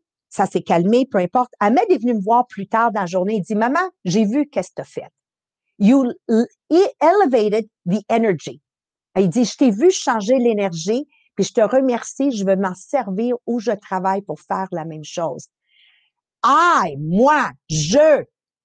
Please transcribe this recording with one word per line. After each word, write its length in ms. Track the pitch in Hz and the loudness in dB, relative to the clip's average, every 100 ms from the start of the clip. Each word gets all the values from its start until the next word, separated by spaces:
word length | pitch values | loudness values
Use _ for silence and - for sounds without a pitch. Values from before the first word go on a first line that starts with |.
| _ _ _ | _ _ _
ça 160 | - 190 | -4 -2
s'est 160 | 185 | -2
calmé, 460 | - 175 180 240 269 | 0 0 2 2 2
peu 80 | 202 | -2
importe. 340 | 180 254 247 - | 0 -2 -2 -2
Ahmed 260 | 208 269 453 | 0 2 2
est 80 | 220 | 0
venu 160 | 233 | 0
me 80 | 220 | -2
voir 240 | 190 233 240 | 2 0 0
plus 220 | - 196 | -6 -4
tard 240 | 226 233 | 0 0
dans 100 | 208 | 0
la 60 | 180 | -4
journée. 300 | 185 190 220 | -2 -2 -4
Il 40 | |
dit, « 140 | 170 208 | -4 -2
Maman, 340 | 233 302 370 _ 185 | 0 0 -4 _ -4
j'ai 200 | 190 202 | 0 0
vu 220 | 269 294 | 0 -2
qu'est-ce 220 | 202 180 | -4 -8
que 60 | - | -10
t'as 80 | |
fait. 260 | - - - _ _ _ _ _ _ - | -14 -14 -16 _ _ _ _ _ _ 0
You 240 | 202 277 | 4 4
l-, 420 | 247 - - 220 240 _ - | 2 -4 -2 0 0 _ -2
e-, 220 | 330 403 - | 2 2 2
elevated 680 | 311 403 339 240 214 214 220 _ 175 | 2 4 2 2 0 -2 -4 _ -4
the 140 | 208 - | -4 -2
energy. » 500 | 180 226 165 - 127 _ _ _ _ _ 190 | 0 0 -2 -6 -16 _ _ _ _ _ -2
Il 120 | 196 | 0
dit, « 160 | 233 226 | 2 -2
Je 120 | - | 2
t'ai 140 | 262 | 0
vu 180 | 202 349 | 4 2
changer 480 | - - 226 202 262 | 2 -2 -2 0 2
l'énergie, 720 | 240 208 196 165 170 240 302 _ _ | 2 0 -2 -4 -4 -4 -4 _ _
puis 120 | - 185 | -4 -2
je 80 | |
te 80 | - | 0
remercie, 720 | 208 262 262 233 - - 277 | 2 2 0 -2 -6 -4 -4
je 140 | 226 190 | -2 -2
veux 120 | 190 | 0
m'en 180 | 196 180 | -2 -6
servir 600 | - 277 202 185 240 240 - | -6 -4 -4 -4 -4 -4 -4
où 120 | 233 | -4
je 120 | 208 | -4
travaille 500 | 208 - 190 190 196 | -6 -6 -4 -2 -4
pour 200 | 196 151 | -6 -14
faire 260 | - 190 190 | -8 -8 -6
la 140 | 175 160 | -8 -10
même 180 | 156 | -12
chose. » 440 | 151 - 160 143 - _ _ _ _ _ _ _ _ _ | -12 -8 -8 -8 -16 _ _ _ _ _ _ _ _ _
Ah, 400 | 226 294 349 302 180 139 | 0 2 4 2 -2 -6
moi, 520 | 156 185 269 302 202 131 - | -4 2 4 2 0 -8 -8
je 540 | 156 151 262 311 269 - _ _ _ | -6 0 4 4 4 0 _ _ _